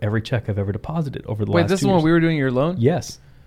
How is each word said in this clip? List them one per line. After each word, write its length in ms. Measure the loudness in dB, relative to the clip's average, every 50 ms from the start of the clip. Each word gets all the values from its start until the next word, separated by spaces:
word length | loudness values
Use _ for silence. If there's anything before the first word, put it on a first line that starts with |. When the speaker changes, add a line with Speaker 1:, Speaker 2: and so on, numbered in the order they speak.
| -4
Speaker 1:
every 180 | -2 -2 -2 -2
check 260 | -2 -4 -4 -2 -2
I've 100 | -4 -4
ever 140 | -2 -4 -4
deposited 520 | -6 -6 -6 -4 -4 -4 -4 -6 -10 -8
over 180 | -8 -6 -4 -2
the 60 | 0 2
Speaker 2:
Wait, 100 | 2 4
Speaker 1:
last 80 | 2
Speaker 2:
this 100 | 2 2
Speaker 1:
two 60 | 2
Speaker 2:
is 20 | 2
when 60 | 4
Speaker 1:
years. 80 | 4 4
Speaker 2:
we 80 | 4 4
were 80 | 4
doing 160 | 4 2 0
your 140 | 0 0 0
loan? 260 | 0 0 0 0 0 2
Speaker 1:
Yes. 420 | 2 2 2 0 -4 -8 -14 -18 -20 -20 -20 -20 -20